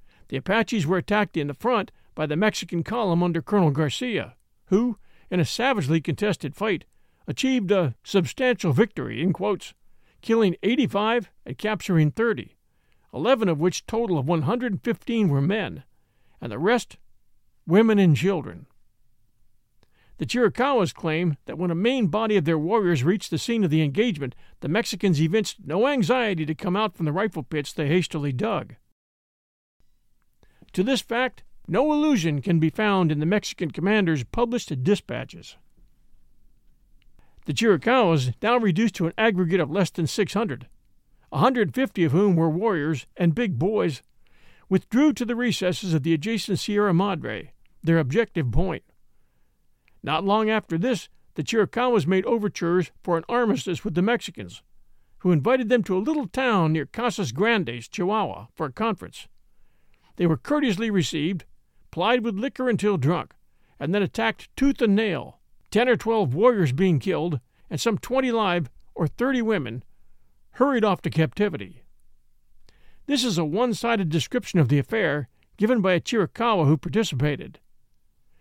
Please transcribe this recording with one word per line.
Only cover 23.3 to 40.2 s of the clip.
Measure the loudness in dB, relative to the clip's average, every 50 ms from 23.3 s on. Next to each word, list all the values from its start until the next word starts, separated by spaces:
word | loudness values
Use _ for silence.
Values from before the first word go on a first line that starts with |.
the | -6 -6
scene | -2 -2 0 0 2
of | 2
the | 2 2 2
engagement, | 0 2 0 0 0 0 -4 -6 -8 -10 -12 -20 -20 -18 -10
the | -6 -2
Mexicans | -2 -2 -2 -4 -6 -2 2 2 2 4
evinced | 2 2 2 0 -2 -2 -8 -14 -10
no | -6 -2 0 0 2
anxiety | 2 2 2 2 2 2 2 0 -2 -2 -4
to | -4 -6
come | -6 -4 -2 -2
out | 0 -2 -2 -4
from | -4 -4
the | -4 -2
rifle | -2 -2 -4 -4 -8 -10
pits | -6 -6 -6 -6 -6 -6
they | -4 -2 0
hastily | 2 0 0 -2 -4 -6 -4 -4 -4
dug. | -2 -4 -4 -4 -4 -6 -10 -16 -20 _ _ _ _ _ _ _ _ _ _ _ _ _ _ _ _ _ _ _ _ _ _ _ _ _ _ _ _ _ _ _ _ -20 -20 _ _ -20 _ -2
To | -2 0
this | 0 0 -2
fact, | -2 -4 -2 -2 -2 -2 -4 -10 -20 -20 -20 -20 -10
no | -4 0 0 2 2 2
allusion | 2 2 2 2 2 2 0 -2 -2
can | 0 0 2 2
be | 2 2
found | 0 0 0 2 2 2 2 2
in | 2 0
the | 0
Mexican | 0 0 0 -2 -4 -8 -6 -6 -6 -6
commander's | -2 -2 0 2 2 2 2 0 -2 -2
published | -4 -2 -2 -2 0 -2 -4 -4 -4 -6 -2 2
dispatches. | 2 0 0 0 -8 -10 -10 -10 -12 -14 -20 -20 -20 -20 -20 -20 -20 _ _ -20 _ _ _ _ -20 -20 -20 -20 -20 -20 -20 -20 -20 _ _ _ _ _ _ _ _ _ -20 _ -20 -20 -20 -20 -20 _ -16 -8
The | -6 -4
Chiricahuas, | 0 4 4 4 4 2 2 2 4 4 4 4 2 2 0 -4 -2
now | 0 0 0 2
reduced | 2 2 2 2 0 0 0
to | -2 -4
an | -4 0 2
aggregate | 2 2 2 2 0 2 2 0
of | 0 0 0
less | 0 0 0
than | 0 -2 -4
six | -2 0 -2